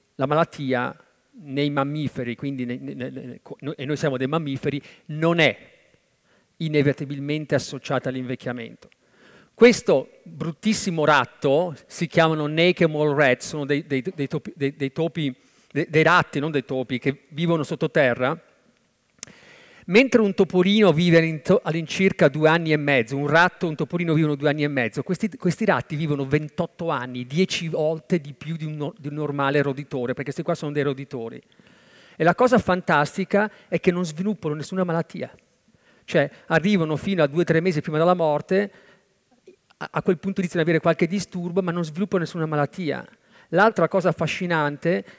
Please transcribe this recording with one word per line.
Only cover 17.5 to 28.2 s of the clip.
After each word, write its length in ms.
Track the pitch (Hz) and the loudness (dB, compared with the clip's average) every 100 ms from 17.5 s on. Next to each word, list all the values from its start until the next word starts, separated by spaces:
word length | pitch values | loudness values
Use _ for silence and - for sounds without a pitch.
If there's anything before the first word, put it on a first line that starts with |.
| 165 | 0
sottoterra. 760 | 135 156 160 165 131 117 127 165 _ _ _ _ _ _ _ - - - - - - - - | -2 -4 -2 2 2 2 -2 -2 _ _ _ _ _ _ _ -20 -20 -20 -20 -20 -20 -20 2
Mentre 320 | 196 269 233 | 4 6 4
un 140 | 208 | 2
topolino 580 | 190 185 185 180 214 202 | 2 2 4 4 6 6
vive 240 | 151 175 165 | 6 6 6
all'into-, 460 | 160 156 - 190 | 4 -2 0 0
all'incirca 640 | - 160 156 - 190 - 156 | 2 -6 -4 0 0 4 2
due 220 | 151 156 | 4 4
anni 220 | 165 160 | 4 2
e 40 | 151 | 0
mezzo, 400 | 143 139 113 139 | 2 2 0 -2
un 100 | 143 | 2
ratto 380 | 156 180 - | 4 4 2
e 60 | 175 | -6
un 40 | |
topolino 380 | 151 160 175 170 | -4 -6 -4 0
vivono 220 | 156 156 | 2 2
due 160 | 143 147 | 0 0
anni 120 | 151 | 0
e 60 | 147 | -2
mezzo, 340 | 139 113 - | -2 -2 -4
questi, 320 | 135 180 214 | -6 -4 -4
questi 300 | - 180 - | -4 -4 -2
ratti 320 | 208 139 - 147 | 0 0 -2 -6
vivono 300 | 160 147 135 | -4 -2 0
ventotto 640 | 151 151 - 170 - 165 | -2 -2 -6 -8 -6 -6
anni, 340 | 139 127 123 123 | -4 -6 -10 -6
dieci 420 | 147 185 - 165 | -2 -2 -2 -6
volte 520 | 156 151 160 - 175 | -2 -2 -4 -4 -4